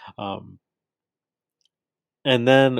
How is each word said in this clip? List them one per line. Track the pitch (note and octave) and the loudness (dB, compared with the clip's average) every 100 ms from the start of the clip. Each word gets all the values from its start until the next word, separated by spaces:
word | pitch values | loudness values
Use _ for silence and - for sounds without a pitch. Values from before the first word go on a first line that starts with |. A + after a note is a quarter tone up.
| - - | -20 -16
Um, | G2+ G2 F#2+ F#2 _ _ _ _ _ _ _ _ _ _ _ _ _ _ _ _ | -14 -14 -16 -20 _ _ _ _ _ _ _ _ _ _ _ _ _ _ _ _
and | C#3 B2 B2 | -2 0 2
then | C3+ C3+ | 2 2